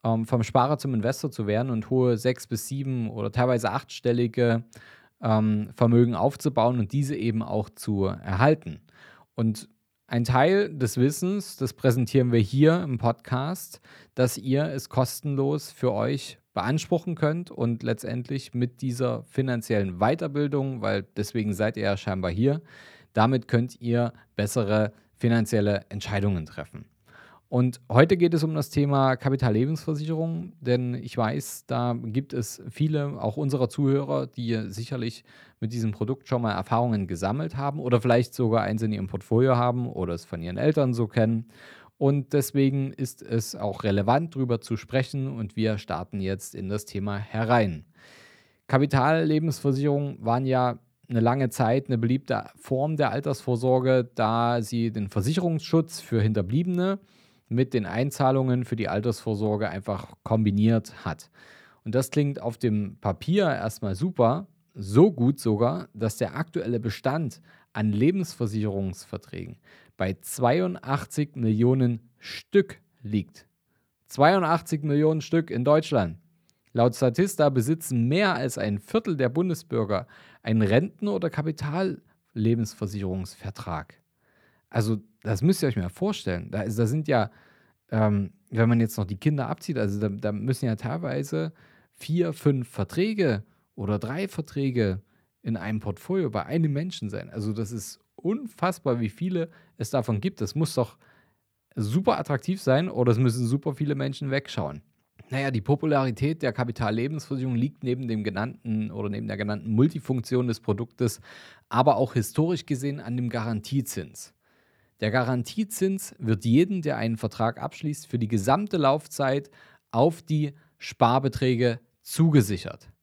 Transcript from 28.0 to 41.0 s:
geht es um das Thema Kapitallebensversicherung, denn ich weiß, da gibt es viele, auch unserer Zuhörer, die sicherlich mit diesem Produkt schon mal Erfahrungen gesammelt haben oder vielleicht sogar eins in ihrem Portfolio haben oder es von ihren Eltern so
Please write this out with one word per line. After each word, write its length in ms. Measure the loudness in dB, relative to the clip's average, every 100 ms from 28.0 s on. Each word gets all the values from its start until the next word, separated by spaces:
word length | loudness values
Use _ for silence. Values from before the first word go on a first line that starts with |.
| 6 6
geht 180 | 4
es 120 | 2 0
um 100 | -2
das 140 | -2
Thema 480 | 0 2 4 4 2
Kapitallebensversicherung, 1400 | 0 2 2 2 2 -2 -4 -4 -4 -4 -4 -6 -10 -8
denn 320 | 0 0 0
ich 240 | -6 -6 -2
weiß, 480 | 0 -2 -6 -14 -6
da 320 | -4 -2 -4
gibt 300 | -4 -4 -4
es 320 | -6 -6 -10 -14
viele, 520 | -2 -2 0 -4 -4
auch 140 | -4 -2
unserer 320 | -2 0 0
Zuhörer, 580 | 2 2 2 0 -4 -4
die 320 | -6 -4 -4 -4
sicherlich 560 | -10 -8 -6 -6 -8 _ -20 -20 _
mit 140 | -6
diesem 180 | -2 -4
Produkt 380 | -2 -4 -6 -2
schon 120 | -2
mal 120 | 0
Erfahrungen 540 | -2 0 0 2 0 -2
gesammelt 500 | -2 -2 -2 -4 -4
haben 240 | -6 -6
oder 180 | 0 2
vielleicht 340 | 4 2 2
sogar 300 | -2 2 2
eins 200 | 0 -2
in 100 | -2
ihrem 140 | -2 -4
Portfolio 500 | -8 0 4 4 4
haben 280 | 2 0 -4
oder 280 | -4 -4
es 100 | -4
von 180 | -6 -8
ihren 140 | -6 0
Eltern 380 | 2 4 2
so 140 | 0